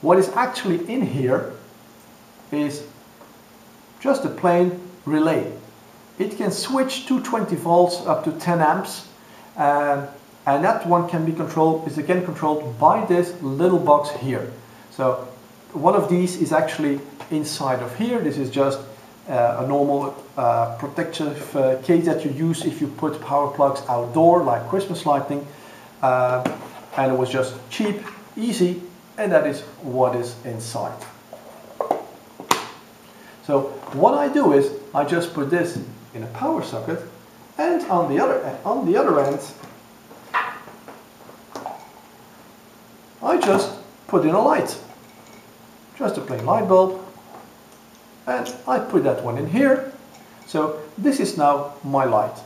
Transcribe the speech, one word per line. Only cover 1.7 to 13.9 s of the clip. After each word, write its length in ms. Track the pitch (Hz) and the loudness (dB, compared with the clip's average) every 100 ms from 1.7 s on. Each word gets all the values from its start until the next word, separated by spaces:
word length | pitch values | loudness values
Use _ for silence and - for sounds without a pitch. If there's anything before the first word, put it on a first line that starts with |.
| - - - - - - - - | -20 -20 -20 -20 -20 -20 -20 -8
is 340 | 147 147 147 - - - - - - - - - - - - | -4 -2 -4 -12 -20 -20 -20 -20 -20 -20 -20 -20 -20 -20 -6
just 240 | 269 - 160 | 0 0 -2
a 40 | |
plain 520 | - 180 175 180 180 - - - | -2 2 4 4 0 -12 -12 -2
relay. 480 | 151 160 156 - - - - - - - - | 2 2 2 -2 -10 -18 -20 -20 -20 -20 -6
It 180 | 190 - | -6 -2
can 140 | 202 | -4
switch 540 | - - 262 262 - - | -4 -2 0 0 -2 -2
two 160 | 254 | -2
twenty 340 | - 226 196 175 | 0 -2 -2 -4
volts 500 | 175 170 180 - - | 2 6 6 2 -2
up 200 | 156 - | 0 0
to 60 | |
ten 260 | 156 175 170 | -4 0 2
amps, 480 | 156 175 190 - - - - - - - | 4 2 -2 -10 -14 -20 -20 -20 -20 0
um, 520 | 143 147 147 139 139 - - - - | 2 4 2 0 -2 -12 -20 -8 0
and 180 | 143 | 2
that 220 | 180 220 175 | 2 2 2
one 220 | 175 170 | 2 2
can 180 | 165 160 | -2 -2
be 60 | |
controlled, 560 | 160 160 - 160 160 147 | -2 -4 2 2 2 -4
is 100 | 139 | -6
again 280 | 143 185 175 | 0 0 0
controlled 520 | - 156 151 135 117 | -2 -2 -2 -4 2
by 280 | 151 208 190 | 4 4 2
this 360 | 175 175 - | 2 2 -4
little 380 | 135 135 180 175 | -6 2 2 4
box 300 | 151 | 6